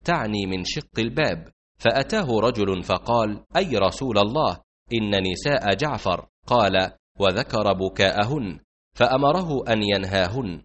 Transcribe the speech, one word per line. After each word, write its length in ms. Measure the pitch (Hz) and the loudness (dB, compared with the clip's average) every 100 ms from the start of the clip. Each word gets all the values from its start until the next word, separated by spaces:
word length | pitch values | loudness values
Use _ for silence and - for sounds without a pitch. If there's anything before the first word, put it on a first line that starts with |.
تعني 420 | - 170 110 104 98 | -2 -2 -2 -2 -2
من 180 | 92 | -4
شق 340 | 90 - - - | -6 -8 -8 -4
الباب، 500 | 117 135 143 85 - _ _ _ | -4 -2 -2 -4 -10 _ _ _
فأتاه 600 | 117 117 139 220 160 113 | 0 0 0 -2 0 2
رجل 420 | 110 113 98 92 | 2 0 -2 -2
فقال، 640 | 85 92 - 120 107 104 _ 165 | -2 -4 0 0 0 -4 _ -2
"أي 200 | 190 110 | 0 0
رسول 420 | 95 - 135 104 | 0 0 0 2
الله، 380 | 104 139 131 87 _ _ _ | 2 2 -2 -2 _ _ _
إن 300 | 117 107 98 92 | -4 0 0 0
نساء 440 | 90 147 139 101 | -2 -2 0 0
جعفر." 520 | 98 147 113 98 87 - _ - | 0 0 -2 -2 -4 -6 _ 0
قال، 460 | 123 98 95 92 - _ - | 4 4 2 0 -6 _ 0
"وذكر 520 | 98 95 139 113 104 | 2 2 -2 0 0
بكاءهن." 840 | 92 95 - 98 101 107 147 104 82 _ _ _ - | 2 -2 2 2 2 0 -2 -6 -10 _ _ _ 0
فأمره 760 | 120 131 139 170 175 135 117 | 2 4 2 2 0 -4 0
أن 100 | 113 | 0
ينهاهن. 800 | 104 101 95 95 90 123 113 82 | 2 0 0 0 0 -2 -6 -8